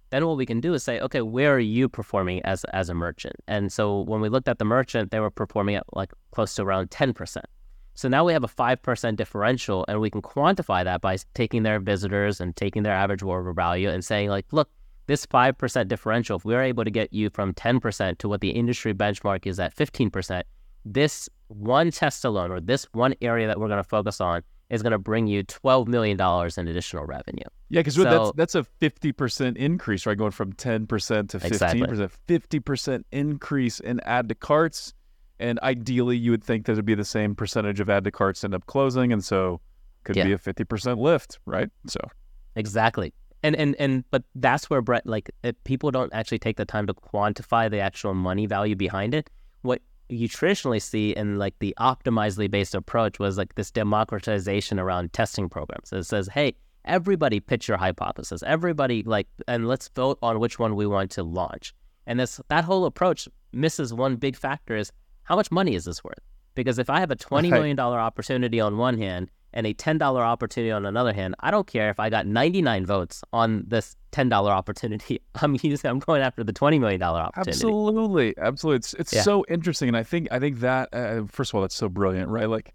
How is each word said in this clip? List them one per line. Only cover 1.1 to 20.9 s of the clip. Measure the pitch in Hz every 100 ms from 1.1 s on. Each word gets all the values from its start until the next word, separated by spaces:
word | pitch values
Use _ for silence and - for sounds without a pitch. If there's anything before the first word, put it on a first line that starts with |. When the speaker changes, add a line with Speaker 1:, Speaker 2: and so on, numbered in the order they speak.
| 139
Speaker 1:
where | 113 117 147
are | 139
you | 113 113 131
performing | - 107 104 92 90
as, | - 95 -
as | 95 90
a |
merchant?" | 85 85 - - - -
And | 104 101
so | - 104 101
when | 98 110
we | 107
looked | 120 127
at | 117
the |
merchant, | 107 120 131 117 101
they | 110
were | 107
performing | - 107 110 101
at, | 101 -
like, | - 95 - _
close | - 107
to | -
around | 98 95 90
ten | - 139
percent. | 110 82 - - - - - -
So | - 135
now | 131
we | 170
have | 160
a | 120
five | - 123 127
percent | - 120 117 107
differential, | 110 104 104 127 - 95 -
and | 107
we | 107
can | 107
quantify | - - 151 196 - 92
that | 90 90
by | 98
s-, | 95 -
taking | - 113 117
their | 110 107
visitors | 95 98 98 101 101 101
and | 90 85
taking | 101 110
their | 104
average | 95 98 98
order | 98 90 90
value | 85 87 90 98
and | 90
saying, | - 107 101
like, | 98 -
"Look, | 156 147 - - - -
this | 147 -
five | 131 127 127
percent | 127 131 98
differential, | 107 - 113 117 98
if |
we're | 107 120
able | 131 117
to | 113
get | 110 104
you | 107 104
from | - 98
ten | 87 117 127
percent | 117 - 95 90
to | 104
what | 101
the | 98
industry | 117 120 120 113
benchmark | 98 104 101 104 95 98
is | 95
at | 90
fifteen | - 151 - 113
percent, | 98 90 90 - - - -
this | 110